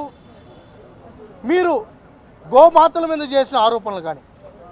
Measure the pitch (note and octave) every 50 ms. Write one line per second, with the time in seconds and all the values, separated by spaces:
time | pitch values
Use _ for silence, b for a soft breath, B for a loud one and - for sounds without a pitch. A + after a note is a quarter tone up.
0 | D4 C#4 - - - - - - - - - - - - - - - - - -
1 | - - - - - - - - - A#3+ E4+ F4+ F4+ F4 D#4 E4 G#4+ - - -
2 | _ - - - _ - - - - D#3 G#3 C4+ D#4+ E4+ E4 D#4+ D#4+ E4 - E4+
3 | E4 D#4+ D#4+ D4 D4 B3+ C#4 C#4 C4 C4 C4+ B3 G#3+ A3+ A#3 A3+ G3 G#3+ G3 F#3
4 | D#3+ D#3+ D3+ C3+ - _ _ - - - - - - -